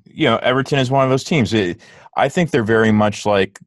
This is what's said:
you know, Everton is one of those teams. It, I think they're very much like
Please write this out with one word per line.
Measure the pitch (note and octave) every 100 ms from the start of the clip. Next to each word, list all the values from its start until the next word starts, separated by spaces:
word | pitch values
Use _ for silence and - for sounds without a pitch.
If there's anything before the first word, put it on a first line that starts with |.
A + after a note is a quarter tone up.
you | - - C#3+
know, | A2+
Everton | A#2+ C3 C3 C#3+
is | B2
one | C3+
of | C3
those | C3
teams. | - D#3+ F#2
It, | A2 F2+ - - - - -
I | C3+
think | F#3 E3+
they're | C3+
very | G#2+ A2+ A2
much | G#2+ G#2+ G#2
like | G#2+ G2+ F#2+ -